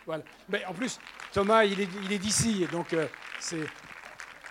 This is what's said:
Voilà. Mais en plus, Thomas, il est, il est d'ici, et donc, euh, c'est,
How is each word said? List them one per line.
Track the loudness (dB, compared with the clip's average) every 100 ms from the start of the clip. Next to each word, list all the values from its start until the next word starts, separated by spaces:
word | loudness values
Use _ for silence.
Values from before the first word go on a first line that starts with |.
| -8
Voilà. | -8 -8 -18 -4
Mais | -4 -4
en |
plus, | -4 -4 -6 -12 -16 -4
Thomas, | 2 6 8
il | 8 4
est, | -2 -2
il | -2
est | -2
d'ici, | 2 2 4 2
et | 0
donc, | -2 0
euh, | 0 0 -4 -12 -10
c'est, | -6 -4 -6 -8 -16 -16 -16 -16 -16 -16 -18